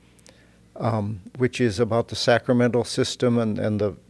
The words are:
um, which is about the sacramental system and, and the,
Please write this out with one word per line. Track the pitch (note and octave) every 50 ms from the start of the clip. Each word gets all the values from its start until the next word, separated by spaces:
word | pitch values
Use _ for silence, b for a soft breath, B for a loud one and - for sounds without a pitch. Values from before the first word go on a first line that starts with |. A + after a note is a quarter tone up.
| b b b b b b b b b b b b b b -
um, | - - A2+ A2 A2 G2+ G2+ A2 F#2 - - - B2
which | B2+ B2 - -
is | B2 A2+ F#2 G2
about | A#2+ G2+ A2 A#2 A2+ -
the | A2
sacramental | - - C3 A#2+ A2+ - - B2 A#2+ A#2+ A#2+ A2 A#2+ A2+
system | - - C3+ B2 - - - B2+ A#2+ A#2+ A#2+
and, | A#2 A2 G#2 G2
and | G#2 G#2+ G#2+ G2+
the, | G#2 G2+ E2+ - _